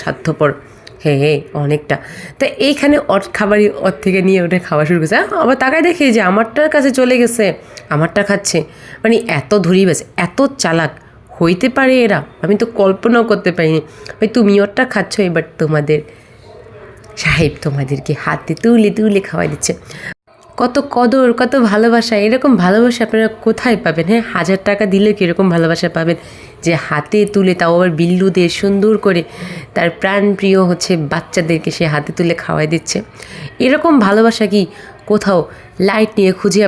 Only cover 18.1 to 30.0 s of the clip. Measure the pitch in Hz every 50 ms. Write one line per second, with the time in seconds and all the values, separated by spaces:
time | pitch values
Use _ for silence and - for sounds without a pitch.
18.1 | 147 - - 156 156 156 - - 160 - - 233 240 226 214 208 - - 214 214
19.1 | 202 196 196 - - 165 170 156 147 - - - 175 - - - - - - -
20.1 | - - _ _ _ _ - - - - 240 247 247 285 277 277 - 240 247 240
21.1 | 214 269 262 240 240 247 254 240 254 277 233 208 196 208 220 233 226 233 226 -
22.1 | 226 202 202 214 226 262 - 285 254 185 180 180 196 220 240 247 240 - 226 220
23.1 | - 220 220 214 220 - - 220 220 220 - 254 233 180 - 175 156 165 165 170
24.1 | 220 233 226 - - 180 165 165 190 190 - 202 202 196 214 196 185 196 202 214
25.1 | 208 - 196 170 170 - 190 190 170 170 165 160 170 165 - 170 - 165 165 165
26.1 | 170 - - - - - - - - - - 170 170 147 - - 165 147 147 -
27.1 | - 214 208 - - 202 190 185 180 180 175 170 170 175 185 185 160 151 170 170
28.1 | 180 180 190 190 175 190 175 170 - - - 196 202 196 196 214 220 208 - 208
29.1 | 180 170 165 - - - - - - - - - - 175 170 170 170 -